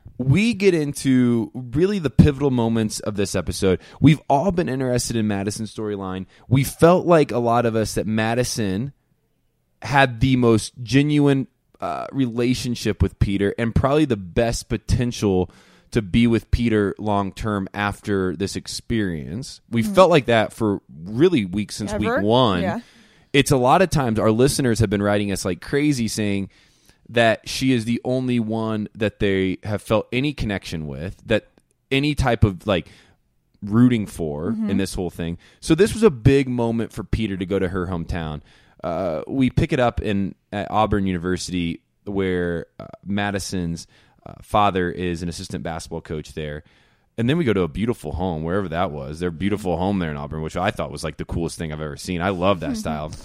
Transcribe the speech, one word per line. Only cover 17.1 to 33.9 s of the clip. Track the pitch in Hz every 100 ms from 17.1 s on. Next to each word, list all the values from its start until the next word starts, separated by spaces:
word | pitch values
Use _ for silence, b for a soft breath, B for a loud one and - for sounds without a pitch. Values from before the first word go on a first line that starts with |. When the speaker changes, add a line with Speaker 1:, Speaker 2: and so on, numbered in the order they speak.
| 101 98 - 113 104 95
Speaker 1:
after | 101 104 98 - 98 92 76
this | 95 95
experience. | - - - 117 98 80 65 98 143 - _
We | 117
Speaker 2:
Mm-hmm. | 110
Speaker 1:
felt | 101 180
like | 170 120
that | 117 107
for | - 110 98 - 67
really | 87 110 180 160 95
weeks | 98 - -
since | 104
Speaker 2:
Ever? | 208 214 262
Speaker 1:
week | -
one. | 123 123 190
Speaker 2:
Yeah. | 180 196 b b b b b
Speaker 1:
It's | 143 127
a | 139
lot | 123 165
of | 190
times | 160 123 107
our | 107
listeners | 110 139 143 131 110
have | 107
been | 101
writing | 101 104 101
us | 92 98
like | 85
crazy | - 143 151 135 110
saying | - 104 98 95 b b b b b -
that | 117 113 104 -
she | - 131
is | 123 110
the | 120 123
only | 127 127 123
one | 107 110 110 110 104 -
that | 107 -
they | 104 95 95 90
have | 110 104
felt | - 110 -
any | 123 147
connection | 139 113 95 - 85 76
with, | 67 87 - -
that | 107 - _ _ _ _
any | 135 147 143
type | 135 117 113
of, | 90 107
like, | 92 - b b _ _ _ _ _
rooting | 104 110 123